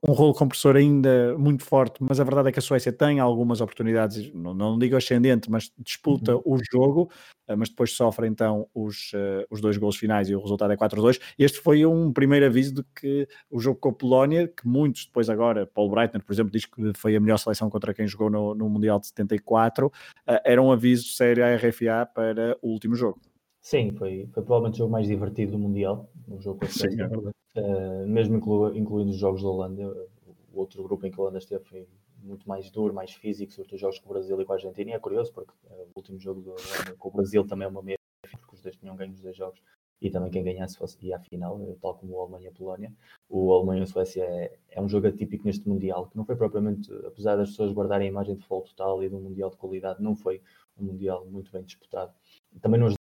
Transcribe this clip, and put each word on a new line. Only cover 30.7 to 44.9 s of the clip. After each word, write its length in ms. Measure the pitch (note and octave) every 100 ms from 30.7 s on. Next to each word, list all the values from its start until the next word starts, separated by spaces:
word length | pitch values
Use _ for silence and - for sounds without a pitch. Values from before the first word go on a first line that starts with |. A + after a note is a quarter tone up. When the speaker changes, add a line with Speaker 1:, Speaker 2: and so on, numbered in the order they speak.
| G2
Speaker 2:
grupo 220 | F#2+ G2 G2
em 60 |
que 80 | F#2
a 40 |
Holanda 160 | G2 F#2
esteve 240 | - G2 -
foi 220 | F#2 F#2 _ _ _
muito 260 | G2+ G2 G2+
mais 220 | F#2+ F#2+
duro, 240 | G#2+ G#2+
mais 180 | G2 F#2
físico, 400 | - G#2+ G2+ G2+
sobretudo 240 | - F#2+ G2
os 60 |
jogos 180 | G2 F#2+
com 100 | G2+
o 40 |
Brasil 260 | G2 F#2+ F#2+
e 60 | F#2+
com 80 |
a 20 | G2
Argentina. 360 | F#2+ F#2 G#2
E 20 |
é 60 | A2+
curioso, 340 | - G2+ A#2
porque, 180 | - - _ _
eh, 160 | F#2+ F2+
o 60 | F2+
último 200 | F#2+ F#2+
jogo 220 | F#2+ F#2+
da 100 | F#2
Holanda 440 | F#2 - G2 - -
com 120 | G2
o 20 |
Brasil 340 | G2+ G2 G#2 G2+
também 200 | G2 G2
é 40 |
uma 120 | G2
meia, 160 | F#2+ F#2+ _ _
porque 340 | - - _ G2
os 60 |
dois 160 | F#2 F#2
tinham 180 | F#2+ F#2+
ganho 160 | F#2+
os 80 | F#2+
dois 160 | F#2+ F#2
jogos, 240 | F#2 - _ _ _ _
e 100 | G2
também 220 | F#2 F#2
quem 120 | F#2
ganhasse 340 | F#2 F#2 F#2 -
fosse, 200 | - - F#2
ia 120 | F2+
à 20 |
final, 400 | F2+ F2+ F2 G2+
eh, 120 | G2 F#2
tal 140 | G2 F2+
como 220 | F#2+ F#2
a 40 |
Alemanha 240 | F2+ F2+ F2+
e 20 |
a 40 |
Polónia. 400 | F2+ F#2 F#2 G#2+ A2+ _ _ _
O 240 | F#2+ F#2
Alemanha 300 | F#2 F#2+ F#2
e 20 |
a 40 | F#2+
Suécia 360 | - F#2 F#2
é, 340 | F2+ F2 F2 - _
é 120 | -
um 60 |
jogo 200 | G2+